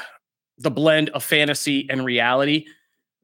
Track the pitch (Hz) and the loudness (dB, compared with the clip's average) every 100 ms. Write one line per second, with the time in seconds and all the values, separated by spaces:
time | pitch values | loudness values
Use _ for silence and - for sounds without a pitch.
0 | - - _ _ _ _ 156 127 156 156 | -16 -20 _ _ _ _ -4 2 4 4
1 | 151 139 - 151 147 139 147 143 135 135 | 2 -4 0 2 2 0 -2 -4 -4 -6
2 | 127 120 120 131 143 156 156 - _ _ | -2 0 0 2 0 -2 -4 -20 _ _
3 | _ _ | _ _